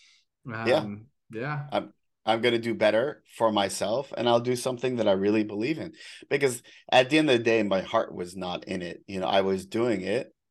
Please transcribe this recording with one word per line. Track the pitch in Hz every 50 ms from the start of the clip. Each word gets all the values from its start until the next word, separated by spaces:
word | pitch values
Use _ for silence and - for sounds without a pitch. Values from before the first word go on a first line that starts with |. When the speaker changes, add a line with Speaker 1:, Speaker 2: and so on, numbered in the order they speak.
| _ _ _ _ _ _ _ _ -
Speaker 1:
Yeah. | - 113 110 113 113 127 156
Speaker 2:
um, | - 208 104 104 110 _ _ _ _ - -
yeah. | 107 123 147 151 147 143 - -
Speaker 1:
I'm, | 104 - - - _ _ _ _ _ -
I'm | 110 113 113
gonna | 110 123 120 117
do | 113 117 110
better | 95 110 104 104 110 123 147 - - _ _ -
for | - 117 113
myself, | 104 104 98 98 95 - 101 98 110 131 143 - -
and | - 117 120
I'll | 117 120
do | 120 127 127
something | 123 - 131 127 120 - 127 127
that | 120 110 104
I | 98
really | 92 95 104 104 110 110
believe | 107 104 101 110 135 165 156
in. | 101 85 - - - - - - - -
Because | - 143 139 135 120 120 - - - - _ - -
at | 127 131 131
the | 147 156
end | 156 151
of | 127 117
the | 113
day, | 117 113 113 107
my | 101 95 95
heart | 92 - - 113 - - -
was | 90 90 87 87
not | 98 92 90 87 87 -
in | - 95 92 90
it. | 85 82 - _ -
You | 98 95
know, | 92
I | 65 - 98
was | 98 95 95 95 92
doing | - - 110 117 113 107 92 90
it | 92 104 123 143 - _ _ _ _